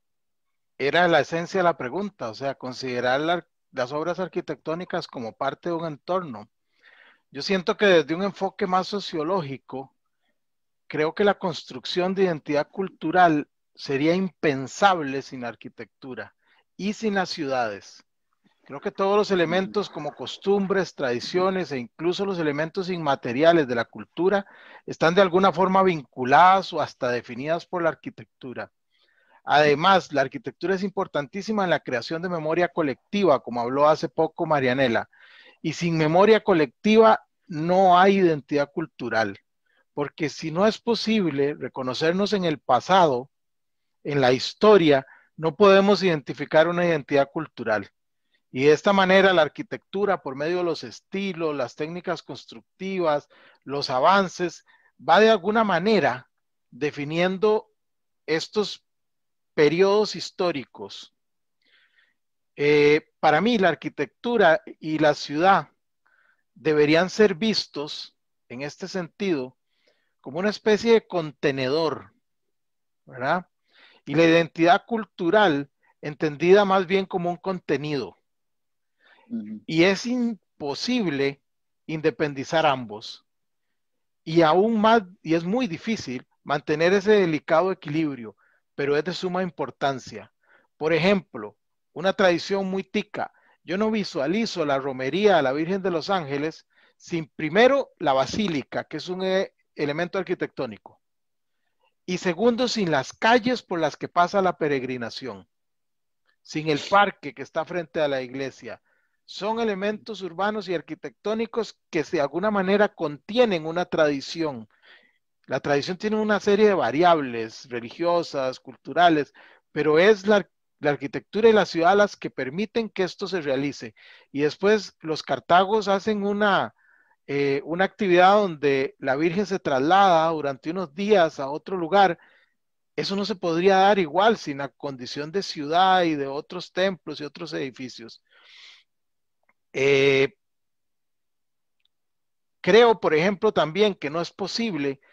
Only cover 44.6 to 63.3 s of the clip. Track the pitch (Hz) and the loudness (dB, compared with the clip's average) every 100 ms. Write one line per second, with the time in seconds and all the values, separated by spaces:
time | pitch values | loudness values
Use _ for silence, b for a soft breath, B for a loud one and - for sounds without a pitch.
44.6 | 214 208 165 139 b b b - 160 147 | 6 6 6 4 b b b -8 -6 4
45.6 | 202 196 196 202 190 151 - 127 143 156 | 6 6 6 2 2 -2 -4 -10 0 4
46.6 | 165 175 175 160 139 143 139 165 151 - | 4 2 0 0 0 0 0 -4 -10 -8
47.6 | 113 104 101 _ _ _ _ _ _ 127 | -4 -4 -4 _ _ _ _ _ _ 0
48.6 | 143 151 - 196 185 190 190 180 147 - | 4 4 4 2 4 6 6 4 2 -2
49.6 | 180 131 - 196 202 180 147 135 151 180 | -12 -12 -10 -4 -2 -2 -6 -8 -6 -4
50.6 | 175 147 120 - _ 196 196 165 160 147 | -4 -6 -10 -18 _ -8 -6 -4 -4 -4
51.6 | 120 - 156 175 180 165 - 135 - 117 | -6 -8 -10 -8 -8 -8 -10 -18 -18 -20
52.6 | - _ 190 190 165 147 - b b b | -20 _ -8 -4 -2 -2 -4 b b b
53.6 | - 139 139 127 151 196 185 - 180 - | -10 -8 -4 0 4 4 2 -4 -8 -8
54.6 | b b b _ 127 175 220 220 170 214 | b b b _ 2 6 6 4 2 0
55.6 | 214 175 190 214 139 127 - _ _ _ | 2 0 2 2 2 -2 -10 _ _ _
56.6 | _ 123 147 147 143 165 180 190 214 214 | _ -8 -6 -6 -6 -2 -2 0 0 0
57.6 | - _ _ _ _ _ - 160 - 214 | -4 _ _ _ _ _ -6 -4 -4 -4
58.6 | 196 - _ _ _ _ _ _ _ - | -4 -8 _ _ _ _ _ _ _ 2
59.6 | 151 165 196 202 208 175 - - 175 147 | 2 4 4 2 0 -6 -12 -4 -4 -4
60.6 | 117 - 98 - - _ _ _ _ _ | -10 -16 -16 -16 -20 _ _ _ _ _
61.6 | _ _ _ _ _ _ _ _ _ - | _ _ _ _ _ _ _ _ _ -4
62.6 | 147 147 147 151 - _ 156 | 2 4 4 4 0 _ 2